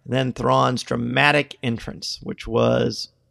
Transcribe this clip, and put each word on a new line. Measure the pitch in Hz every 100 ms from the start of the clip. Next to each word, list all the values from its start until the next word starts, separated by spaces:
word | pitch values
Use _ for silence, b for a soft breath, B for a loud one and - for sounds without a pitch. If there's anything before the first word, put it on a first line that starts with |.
and | 127
then | 127 131
Thrawn's | - 123 131 127 123
dramatic | - 120 120 123 147 147 143 -
entrance, | 127 113 - - - -
which | - - 113
was | 117 117 120 120 110 - _ _